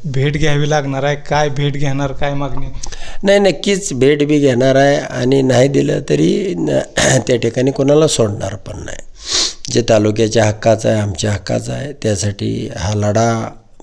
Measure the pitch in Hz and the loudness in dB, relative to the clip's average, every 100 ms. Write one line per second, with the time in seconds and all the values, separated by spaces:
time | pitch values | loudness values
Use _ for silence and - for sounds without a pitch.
0 | 160 135 139 147 151 143 147 151 139 135 | -4 0 0 2 2 2 2 0 0 -2
1 | 139 143 - 160 151 131 143 139 143 135 | -2 -2 -2 0 0 0 -2 0 0 0
2 | 139 135 147 143 143 131 135 - - - | -2 -2 -2 -2 -2 -2 -2 -4 -6 -6
3 | - - 196 202 196 170 - 196 196 131 | -4 0 2 4 4 2 -2 -2 -2 2
4 | 135 147 147 151 139 120 131 131 139 143 | 2 4 2 2 4 4 4 4 4 2
5 | - 131 123 135 131 120 135 139 139 151 | -2 -4 0 2 4 4 4 2 0 -2
6 | 143 147 160 202 196 175 156 139 - - | 0 0 2 0 -2 -4 -2 -2 -2 -2
7 | - 131 - 123 117 120 127 139 135 147 | 0 0 2 0 0 0 0 0 2 4
8 | 156 - 110 104 98 104 - - - - | 4 2 0 -2 -8 -10 -12 -12 -12 -12
9 | - - - - - - - - 117 110 | -14 -16 -6 -4 -4 -6 -4 -2 2 2
10 | 107 107 110 113 107 104 113 110 117 110 | 2 0 0 2 0 0 0 2 2 0
11 | 104 90 107 104 - 117 110 123 139 143 | -2 -4 -4 -4 -4 -6 -4 -8 -10 -6
12 | 110 101 104 98 110 113 - - 98 107 | -4 -2 -4 -4 -6 -6 -6 -6 -4 -2
13 | 104 104 117 113 110 - - - | 0 2 0 0 -6 -12 -20 -14